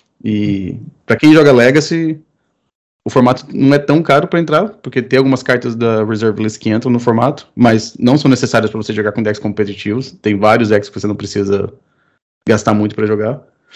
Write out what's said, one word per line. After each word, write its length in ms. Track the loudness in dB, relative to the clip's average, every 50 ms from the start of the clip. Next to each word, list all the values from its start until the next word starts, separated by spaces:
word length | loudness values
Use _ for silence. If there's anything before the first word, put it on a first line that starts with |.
| _ _ _ _ -6
E 560 | -4 -4 -2 -2 -2 -4 -4 -6 -8 -10 -12 -14 -18 -20 _ _
pra 100 | -4 -2
quem 160 | 2 4 6 6
joga 180 | 6 6 6
Legacy, 680 | 6 6 6 4 4 2 0 0 -2 -4 -4 -4 -6 -8 _ _ _ _ _ _ _ _ _ _ _ _ _ _ _ _ -8
o 60 | -2
formato 340 | 2 2 4 4 2 0 -4 -10 -4
não 220 | 0 2 2 2
é 20 | 2
tão 220 | 2 2 0 0
caro 260 | 2 2 2 2 2 0
pra 120 | -2 -2
entrar, 300 | -2 0 0 0 0 -2 -6 _
porque 220 | -12 -8 -6 -6 -4
tem 140 | 0 0 2
algumas 240 | 2 2 0 -2 0
cartas 320 | -2 -2 -2 -2 -4 -6
da 280 | -2 -2 0 0 0 0
Reserve 380 | -2 -2 -2 -2 -2 -2 -2
List 180 | -4 -6 -6 -6
que 120 | -4 -2
entram 200 | -2 -2 0 0
no 80 | 0 0
formato, 480 | 0 0 0 2 2 0 -2 -4 -10 _ -4
mas 400 | 2 2 4 4 2 0 -4 -8 -2
não 180 | 0 2 2 2
são 100 | 4 2
necessárias 400 | 2 2 0 0 0 0 0 -2
pra 100 | -4 -6
você 100 | -8 -6
jogar 200 | -4 -4 -4 -4
com 100 | -2 -4
decks 180 | -4 -4 -4 -4
competitivos. 760 | -6 -8 -4 -4 -4 -6 -6 -10 -8 -6 -6 -6 -6 -10 -12
Tem 220 | -6 -4 -2 -2
vários 340 | 2 2 4 4 4 2 2
decks 200 | 2 0 0 -2
que 100 | -10 -8
você 60 | -6
não 100 | -6 -6
precisa 560 | -6 -8 -8 -4 -4 -2 -2 -2 -2 -4 -6 -10 -14 _ _ _ _ _ _ _ _ _ _ _ _ -2 0
gastar 260 | 0 0 2 0 0
muito 220 | 0 0 -2 -2
pra 100 | -2 -2
jogar. 380 | -2 -2 -2 -2 -4 -6 -8 -12 _ _ _ _ _ -20